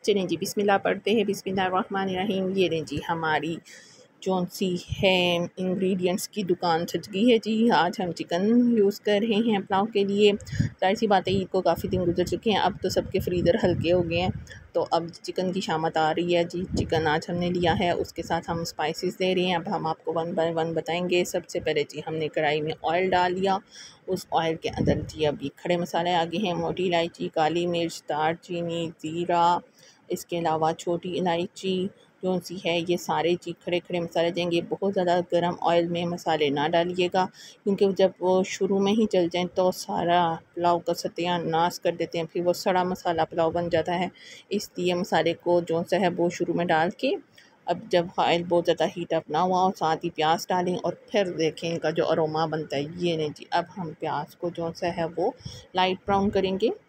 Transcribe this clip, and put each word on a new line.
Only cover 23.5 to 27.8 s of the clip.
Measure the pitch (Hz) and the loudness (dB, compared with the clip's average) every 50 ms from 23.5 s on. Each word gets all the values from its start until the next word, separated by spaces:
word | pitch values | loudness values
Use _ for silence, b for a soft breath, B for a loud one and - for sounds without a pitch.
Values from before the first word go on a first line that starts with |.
| 190 202 B B B B B B B B B - | 0 0 B B B B B B B B B -6
उस | 185 180 - _ | -6 -6 -4 _
ऑयल | - 165 165 165 165 | -2 0 0 0 -2
के | 160 - 135 | -4 -6 -6
अंदर | - - - - 139 - - | -4 0 0 2 0 0 -2
जी | - - 156 151 | -8 -4 0 0
अभी | 147 139 - 139 143 _ - | 0 0 -2 -8 -10 _ -8
खड़े | - 180 175 | -2 -2 0
मसाले | 175 175 175 - 170 175 175 180 | 0 0 -2 -2 -2 0 2 0
आ | 170 170 | 0 0
गए | 170 165 170 | 0 -2 -2
हैं, | 214 180 170 | -2 -2 -2
मोटी | 165 170 156 - - 180 | -2 -2 -4 -2 -2 0
इलायची, | 190 170 170 165 175 - - 175 180 | 0 2 2 0 0 -4 -8 -8 -4
काली | _ 165 156 151 160 170 175 175 | _ 0 2 2 2 0 -2 0
मिर्च, | 175 170 | 0 -2